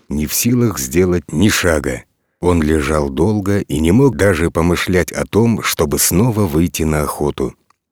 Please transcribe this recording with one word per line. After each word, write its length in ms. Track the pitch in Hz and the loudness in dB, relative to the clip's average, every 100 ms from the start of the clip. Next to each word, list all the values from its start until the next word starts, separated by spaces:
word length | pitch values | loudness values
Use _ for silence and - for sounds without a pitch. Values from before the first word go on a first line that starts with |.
| _ | _
не 200 | 71 76 | -6 -4
в 60 | |
силах 460 | - 120 123 120 82 | -2 0 2 0 -2
сделать 520 | 65 80 92 90 - | -2 0 2 0 -2
ни 180 | 76 104 | 0 2
шага. 540 | - 90 76 69 62 - _ _ _ | 2 0 0 -2 -8 -12 _ _ _
Он 220 | 90 85 | 0 2
лежал 480 | 76 78 69 78 71 | 2 0 0 -2 -2
долго 500 | 65 87 104 98 101 | 0 0 0 -2 -2
и 200 | - 139 | -2 0
не 120 | 80 | 2
мог 240 | 107 139 - | 4 4 2
даже 340 | 101 82 82 | 0 2 0
помышлять 600 | 80 85 85 - 90 80 | 0 0 0 0 0 0
о 140 | - 71 | -6 -2
том, 380 | 98 117 107 | 2 2 0
чтобы 340 | - - 78 87 | -4 -2 -2 0
снова 440 | - 87 123 107 | 0 2 2 0
выйти 420 | 95 76 85 - | 0 0 0 -2
на 180 | 78 76 | -2 0
охоту. 540 | 71 - 73 - 76 - _ _ _ | -2 -4 -4 -4 -8 -8 _ _ _